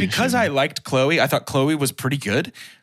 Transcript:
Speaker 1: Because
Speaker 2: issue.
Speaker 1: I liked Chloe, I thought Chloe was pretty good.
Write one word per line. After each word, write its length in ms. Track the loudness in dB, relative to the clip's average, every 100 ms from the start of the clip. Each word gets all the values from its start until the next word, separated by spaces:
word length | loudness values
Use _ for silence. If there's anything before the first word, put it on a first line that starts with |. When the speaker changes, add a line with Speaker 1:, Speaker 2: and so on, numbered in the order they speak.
| -2
Speaker 1:
Because 280 | 0 0
Speaker 2:
issue. 100 | 2
Speaker 1:
I 40 | 2
liked 360 | 0 -2 -4
Chloe, 380 | -2 0 2 2
I 60 | 2
thought 180 | 0 0
Chloe 300 | 0 2 2
was 160 | -2
pretty 240 | -2 -4 -2
good. 340 | 0 -2 -2 -10 -20 -20